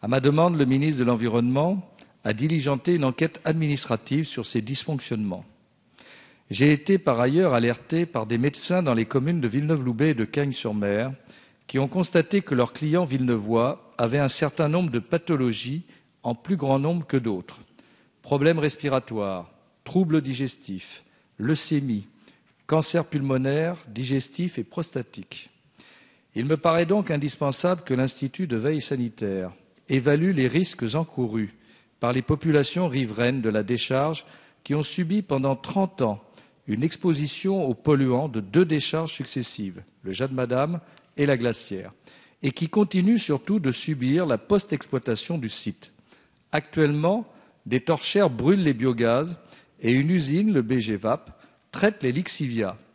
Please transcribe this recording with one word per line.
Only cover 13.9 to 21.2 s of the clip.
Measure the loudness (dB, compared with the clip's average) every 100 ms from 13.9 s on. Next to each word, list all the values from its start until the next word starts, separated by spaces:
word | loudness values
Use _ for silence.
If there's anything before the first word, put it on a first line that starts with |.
| -4
avaient | 0 2
un | 2
certain | 2 0 0 0
nombre | 2 0
de | -2
pathologies | -2 -4 0 0 2 -2 -4 -6 -8 -20 _ _
en | -6
plus | -6 -2 -2
grand | 2 2
nombre | 2 -2 0
que | -2
d'autres. | 0 -4 -8 -18 -20 _ -20 _ _ _
Problèmes | -2 2 4 2
respiratoires, | 0 -2 -2 -2 -2 -4 -4 -4 -10 _ _ _
troubles | -4 0 2 2
digestifs, | 0 -4 -6 -8 -12 -12 -12 -20 _ _